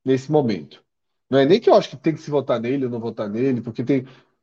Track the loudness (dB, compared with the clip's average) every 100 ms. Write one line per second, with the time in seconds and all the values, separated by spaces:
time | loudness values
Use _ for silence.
0 | -2 0 2 0 2 -2 -8 -20 _ _
1 | _ _ _ 2 4 4 6 4 2 -4
2 | -4 -4 -4 -4 0 -2 -2 -2 -4 -6
3 | -8 -6 -6 -2 -2 -2 -6 -6 -2 -2
4 | -2 -14 _ _